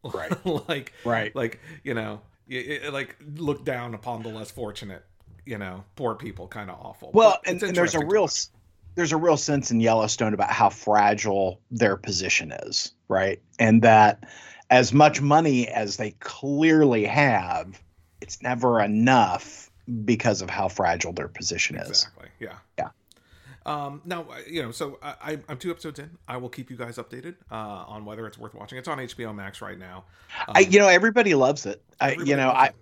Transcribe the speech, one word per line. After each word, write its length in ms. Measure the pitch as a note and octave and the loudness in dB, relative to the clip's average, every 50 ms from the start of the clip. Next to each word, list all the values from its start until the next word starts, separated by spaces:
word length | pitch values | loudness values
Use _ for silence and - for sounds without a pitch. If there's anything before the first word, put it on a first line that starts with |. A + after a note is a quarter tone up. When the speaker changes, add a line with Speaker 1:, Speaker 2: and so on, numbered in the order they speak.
Speaker 1:
Right. 300 | _ C3+ - - - - F3+ - _ | _ -10 -10 -10 -6 -8 -8 -6 _
Speaker 2:
<laughs> 240 | F#3 D#3+ C#3+ - - | -6 -6 -6 -6 -6
Like, 240 | D#3+ C#3 B2+ - _ - - | -8 -8 -8 -14 _ -10 -4
Speaker 1:
Right. 300 | A#2+ A#2 A2+ G#2+ A2 - | -2 -2 -2 -2 -6 -6
Speaker 2:
like, 260 | C3+ A#2+ A2+ - - - D#3 D#3+ D3 _ | -6 -6 -6 -8 -12 -20 -20 -20 -14 _
you 100 | C#3 A#2+ | -8 -6
know, 260 | A2+ A2 G#2+ G#2+ G#2 G2+ _ _ _ _ _ | -6 -6 -8 -12 -14 _ _ _ _ _ _
y-, 320 | B2+ B2+ A#2+ C3 D3+ C3+ | -12 -10 -8 -8 -10 -10
y-, 60 | C#3 D3 | -8 -8
like, 260 | C#3 C#3 C3+ - - _ D3 D3 D3 | -8 -8 -10 -10 -14 _ -18 -16 -12
look 280 | D#3 E3+ D3 D3 C#3+ B2+ | -6 -4 -4 -4 -4 -6
down 300 | C#3+ C3 B2 A#2+ B2 A2+ | -8 -8 -6 -8 -10 -12
upon 280 | G#2+ - B2 A#2+ A2+ | -12 -10 -10 -10 -8
the 60 | A2 A2+ | -10 -12
less 200 | A2 A2 A2 - | -12 -12 -14 -16
fortunate, 540 | - - A#2+ G#2 G#2 - A#2 G2+ F#2 - _ _ _ _ _ - - - - | -12 -10 -10 -10 -10 -12 -14 -14 -16 -16 _ _ _ _ _ -20 -20 -20 -14
you 120 | C#3 A#2+ G#2 | -12 -10 -10
know, 260 | G2+ F#2 F#2 F#2+ G2 _ _ | -10 -10 -12 -14 -18 _ _
poor 180 | - C3+ A#2 A2 | -6 -6 -6 -6
people, 320 | A2+ - A#2+ G2 F#2+ F2+ G2 | -6 -12 -16 -14 -14 -18 -16
kinda 240 | - A2+ G#2 F#2 | -14 -14 -14 -14
awful. 380 | F2 - G#2+ - - _ - - | -16 -16 -18 -20 -18 _ -18 2
Speaker 1:
Well, 260 | - A3 A3+ G#3+ F#3+ - | 4 6 6 6 4 4
Speaker 2:
But 60 | - F#3 | -2 -6
Speaker 1:
and, 40 | F3+ | -6
Speaker 2:
it's 80 | F3+ G#3 | -4 -4
Speaker 1:
and 120 | F#3+ F3+ | -2 0
there's 180 | F3 F3 E3 - | 0 0 0 0
a 40 | - | -2
Speaker 2:
interesting 100 | D3 D#3+ | -2 0
to 40 | G3 | 2
Speaker 1:
real 80 | G#3+ | 2
Speaker 2:
watch. 80 | F#3 D3 | 2 0
Speaker 1:
s-, 200 | - - - - _ _ _ _ _ _ _ - - | -2 -6 -8 -8 _ _ _ _ _ _ _ -12 -4
there's 180 | F3 F3 D3+ | -4 -2 0
a 40 | D#3+ D#3+ | 0 2
real 180 | E3 F3 D#3 | 4 4 2
sense 340 | C#3+ - - D3 C#3 - - | 2 2 -2 -2 -2 -2 0
in 100 | A#2+ A2+ | 0 2
Yellowstone 520 | A2+ A2+ A2+ A2+ A2 A2 - - A#2+ G#2+ G#2 | 4 4 4 4 2 0 -2 -2 -2 -2 0
about 160 | F#2+ G2 - | -2 -2 -2
how 180 | - - A2 G2 | 2 2 2 2
fragile 920 | - - - G#2+ G#2 G#2 G#2 G#2 G#2 G#2 - G#2+ F#2+ G2 G2 - G#2+ _ _ _ | 2 0 -2 2 4 4 4 4 2 0 -2 -2 0 0 0 -2 -4 _ _ _
their 260 | A#2+ A2 A#2 G#2 F#2+ | -2 0 0 0 0
position 560 | F#2 - - G2 F2 F#2+ F2 - - E2+ D2+ C2 - - | -2 -6 -6 -6 -4 -2 -2 -2 -2 -2 -4 -12 -12 -12
is, 280 | - - - - - _ _ _ _ | -8 -6 -6 -6 -8 _ _ _ _
right? 320 | F#2+ F#2+ F#2+ G2 F#2 - _ _ _ - | -2 0 0 0 -2 -6 _ _ _ 0
And 240 | A#2 A2 A2 A2+ | 4 6 6 8
that 420 | A#2 A#2 A2 A2 G#2+ G#2 - - - - - - - - - - - _ | 8 8 10 10 8 8 4 0 -10 -20 -20 -20 -20 -20 -20 -20 0 _
as 220 | B2+ B2+ B2 G#2+ | 4 4 6 6
much 280 | A2+ C#3+ D3+ D3+ D3 C#3+ | 6 6 6 6 6 2
money 480 | C#3+ C#3+ D3 D#3 E3 D#3 C3+ B2 A#2+ A2+ | 0 4 4 4 4 4 2 0 0 -2
as 280 | - A#2 A2 G2+ G2 - | -4 -6 -4 -6 -6 -8
they 140 | A2+ G#2+ | -8 -10
clearly 920 | - _ - - - - - C#3 C#3+ C#3+ D#3+ D#3+ D#3+ D#3 D3+ C3+ A#2+ A2 G#2 | -10 _ -16 -16 -14 -10 -6 -4 -2 2 4 4 6 6 6 6 4 2 0
have, 760 | G2+ G#2+ C#3+ D3 C3+ A2+ G2 F#2 F2 E2+ - D#2+ F#2+ F#2+ - _ _ _ _ _ _ _ _ | 0 2 2 4 4 4 2 0 -2 -6 -6 -6 -10 -16 -20 _ _ _ _ _ _ _ _
it's 220 | - - - - | -18 -18 -16 -10
never 380 | - B2 B2+ A#2+ B2+ B2 A#2+ A2+ | -6 -6 -4 0 0 2 2 2
enough 880 | G#2 G#2 G#2 A2 A2+ B2+ C3 B2 G#2+ F#2 F2+ F2+ - - - - - _ _ _ _ - B2 A2+ G#2+ | 2 2 2 2 4 6 6 6 6 4 0 -6 -8 -12 -20 -20 -20 _ _ _ _ -10 -8 -6 -2
because 360 | G#2+ A#2 A2 - A#2+ G#2 - | -2 -2 0 2 0 0 0
of 80 | F#2+ E2+ | -4 -8
how 180 | - G#2 G2 F#2 | -6 -6 -6 -6
fragile 440 | - - F#2+ E2+ E2+ E2+ - E2 | -4 -2 -2 -2 -2 -2 -4 -8
their 160 | F2+ F#2 - - | -6 -8 -10 -10
position 480 | - - D#2+ - E2+ - - - - | -12 -10 -8 -8 -4 -4 -4 -4 -4
is. 120 | - - - | -8 -10 -4
Speaker 2:
Exactly. 400 | - - - - _ - - - _ _ | -2 -4 -4 -4 _ -20 -20 -20 _ _
Yeah. 160 | A#2 F#2+ - - _ _ _ - | -16 -16 -16 -20 _ _ _ -10
Speaker 1:
Yeah. 100 | - - _ _ _ _ _ _ _ _ _ _ _ C3+ C3 - _ | -10 -10 _ _ _ _ _ _ _ _ _ _ _ -20 -20 -16 _
Speaker 2:
Um, 340 | - D3+ D3 C#3+ C#3 C#3 D3 _ | -10 -8 -8 -8 -10 -12 -16 _
now, 180 | F3 F3+ E3+ A3+ - | -10 -10 -10 -10 -14
uh, 60 | - B2+ - - | -16 -18 -16 -10
you 140 | E3 E3 | -8 -8
know, 80 | C3+ A2+ | -8 -8
so 280 | A#2 - D#3+ C#3+ C3+ - | -8 -8 -10 -10 -10 -14
I, 120 | - D3 - _ | -16 -16 -16 _
I, 160 | - D3+ D#3 C#3+ - - | -10 -10 -10 -10 -10 -14
I'm 100 | C#3+ B2+ | -14 -10
two 120 | - F3 | -8 -8
episodes 280 | E3 - - D#3+ D3 - | -10 -8 -12 -14 -14 -14
in. 120 | C#3+ D#3+ E3+ _ _ | -18 -20 -20 _ _
I 100 | - B2+ B2+ | -12 -12 -10
will 100 | B2 A#2+ | -10 -12
keep 220 | - - B2 _ | -12 -14 -14 _
you 60 | C3 | -12
guys 200 | A#2+ B2 A#2 A#2 | -14 -12 -12 -12
updated, 380 | - A#2 _ - B2+ C3 E3+ F3 _ _ _ | -14 -14 _ -16 -16 -16 -16 -18 _ _ _
uh, 40 | A2 | -12
on 500 | A2 G#2+ G#2 G2+ F#2 E2 - G#2 G#2+ G#2+ | -12 -12 -12 -12 -14 -16 -16 -16 -16 -14
whether 220 | G#2 G#2+ A2 A2+ | -14 -14 -12 -14
it's 120 | G#2+ G#2+ - | -14 -14 -16
worth 160 | A2 G#2 - | -18 -18 -16
watching. 240 | - G#2 G2+ B2+ B2+ | -18 -18 -16 -16 -14
It's 100 | B2 C#3 | -10 -10
on 100 | D3+ C#3 | -8 -8
H 180 | B2+ A2+ - | -10 -12 -12
B 80 | - A#2+ | -12 -12
O 60 | A2+ | -10
Max 280 | G#2+ G2+ G2 G2 - - | -10 -12 -12 -14 -14 -14
right 180 | G#2+ G2 G2 F2+ | -14 -14 -14 -16
now. 260 | F#2 F#2 F#2 F#2+ F#2+ _ _ _ _ _ - - - - | -18 -18 -20 -20 -20 _ _ _ _ _ -14 -14 -12 2
Speaker 1:
I, 140 | A2 F#3 G3 | 6 6 6
Speaker 2:
Um, 60 | F#3+ | 8
Speaker 1:
you 80 | F#3 G3+ | 8 8
know, 100 | G3+ G3 | 8 8
everybody 460 | F3+ F3+ G3 A3+ G#3 A#3+ A3+ G3+ E3 | 6 6 6 4 2 4 4 4 4
loves 320 | C#3 B2+ C3 D3 D3+ - | 4 4 2 2 -2 -6
it. 160 | G2+ G2+ - _ _ _ _ | -10 -10 -10 _ _ _ _
I, 80 | C3 C#3 | -2 -2
you 40 | C3+ | -2
Speaker 2:
everybody 220 | E3 - C#3 C#3+ | -2 0 0 0
Speaker 1:
know, 120 | C#3 C3 C3 | 2 2 2
Speaker 2:
loves 100 | B2 B2+ | 4 4
Speaker 1:
I, 80 | C3+ | 4
Speaker 2:
it. 80 | C#3 - _ | 4 2 _